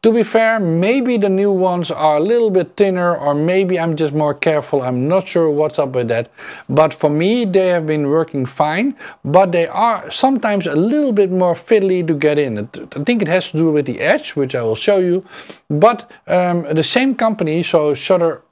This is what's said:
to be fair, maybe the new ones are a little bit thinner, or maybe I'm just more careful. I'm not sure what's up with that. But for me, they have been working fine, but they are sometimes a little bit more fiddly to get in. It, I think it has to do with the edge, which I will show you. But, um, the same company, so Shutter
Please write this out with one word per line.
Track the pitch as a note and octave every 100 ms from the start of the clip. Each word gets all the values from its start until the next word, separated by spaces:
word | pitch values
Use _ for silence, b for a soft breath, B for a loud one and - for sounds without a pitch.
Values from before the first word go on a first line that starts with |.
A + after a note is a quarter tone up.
to | A3+
be | A#3
fair, | A3 A3+ A3 A3+
maybe | F3+ E3 F#3+ C4+ B3+ A#3+
the | G3+
new | F#3+ G3+
ones | F#3+ F#3 F3+ E3
are | D#3+ D#3 D3
a |
little | F3+ A#3+ A3
bit | F#3 F3
thinner, | - G3 F#3 F3
or | E3+ C#3+
maybe | C#3+ D#3+ F#3+ F#3+ F3+
I'm | E3 D#3
just | D#3
more | D3 D3+
careful. | C#3+ E3+ D3+ - C#3+
I'm | B2+ B2 C#3
not | F#3 F#3
sure | F3 D#3+
what's | D3 D3+ D3+
up | C#3
with | B2+ A#2
that. | A#2 A#2+ B B B B
But | C3+ D#3
for | - D3+
me, | D3 F3+ A#3+
they | A3 F#3 F#3
have | F3 D#3
been | D#3 C#3+
working | D#3 D#3+ C#3+ B2+
fine, | - D3+ E3 C4 - B B
but | - E3+ F#3+
they | E3+ E3
are | F#3 A3+ G#3 -
sometimes | - C4 C4+ A3 G3+ F3+
a |
little | D3 G3+ D4+ C#4+
bit | G#3 F#3+
more | F#3 F3+
fiddly | E3+ - A3 F#3+ F#3 E3
to |
get | D3+ D3+ D3
in. | C#3 G#2
It, | G#2 - - C#3
I |
think | D3 A#3+
it | F#3
has | F3+ -
to | D#3
do | E3
with | D3+
the | C3 A#2+
edge, | C#3+ G3+ - -
which | C3+
I | B2+
will | A#2
show | A2 - G3
you. | F#3 F3+ B B B B _
But, | D3+ G#3 A#3+ - B -
um, | F3+ F3+ F3 D3
the | D#3+
same | D#3 B3 C4+
company, | B3 A3+ G#3+ D#3+ D#3+
so | E3+ E3 D3+
Shutter | C3+ - F#3 E3 D3 _